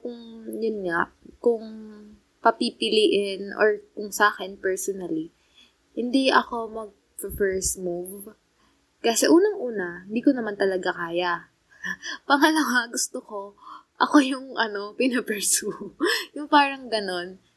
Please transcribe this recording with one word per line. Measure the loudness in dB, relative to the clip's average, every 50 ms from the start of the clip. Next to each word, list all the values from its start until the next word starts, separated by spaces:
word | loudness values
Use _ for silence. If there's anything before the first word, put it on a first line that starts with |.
| -10
kung, | -12 -12 -12 -16 -18 -18 -14 -12 -10
yun | -6 -2 -2 -2 -2 -2 -2
nga, | -2 0 0 -2 -2 _ _ _ -20 -18 _
kung | 2 2 2 2 -4 -12 -14 -14 -16 -16 -18 -20 -20 -20 -20 _ _ _ _ _ 2
papipiliin | 2 2 2 -2 -4 -2 -2 -2 2 4 4 4 4 4 2 0 -2 -6 -6 -8 -8 0 2
or | 2 2 2 0 -6 _ _ -10
kung | -8 -8 0
sa | 2 2 2
akin | 2 0 -8 -10 -10 -6
personally, | -4 -4 -2 -2 -4 -6 -6 -6 -6 -4 -4 -4 -6 -8 _ _ _ _ _ -20 -20 _ _ _ _ _ _ -6
hindi | -4 0 2 2 4 6
ako | 4 4 2 2 -4 -6 -6 -6
mag-first | -8 -12 -12 -12 -16 _ _ _ _ -6 -4 -4 0 0 0 0 0 0 -2 -2 -4 -2
move. | -4 -4 -4 -4 -6 -8 -12 -14 -14 -16 -18 _ _ _ _ _ _ _ _ _ _ _ _ _
Kasi | 0 2 2 4 6
unang-una, | 8 8 8 6 4 0 -2 -6 -6 -4 -4 -6 -6 -8 -12 -12
hindi | -6 -4 2
ko | 4 4
naman | 4 4 -2 -4 -2
talaga | 0 0 0 0 0 -2 -4 -4
kaya. | -4 -6 -4 -2 -2 0 0 -2 -4 -6 _ _ _ _ _ -20 -10
<laughs> | -8 -8 -8 -8 -8 -12 -12 -12 _ 0
Pangalawa, | 4 4 6 4 4 4 2 2 2 0 0
gusto | 0 -4 -4 -4 -4 -6 -12
ko, | -12 -10 -12 -12 -12 -12 -18 _ -20 -20 -20 -20 _ _ _ _
ako | -2 4 4 4
yung, | 4 4 -2 -6 -8 -8 -2
ano, | -2 -2 -2 -2 -6 -6 -8
pinapursue. | -2 0 0 2 2 0 -2 -2 -4 0 2 2 2 2 2 -2 -6 -8 -12 -14 -6 _ 0
<laughs> | 0 0 0 -4 -8 _
Yung | -12 -2 4
parang | 4 4 4 4 0 -6 -8 -4
ganon. | -4 -4 -2 -2 -4 -4 -6 -8 -10 -16 _ _ _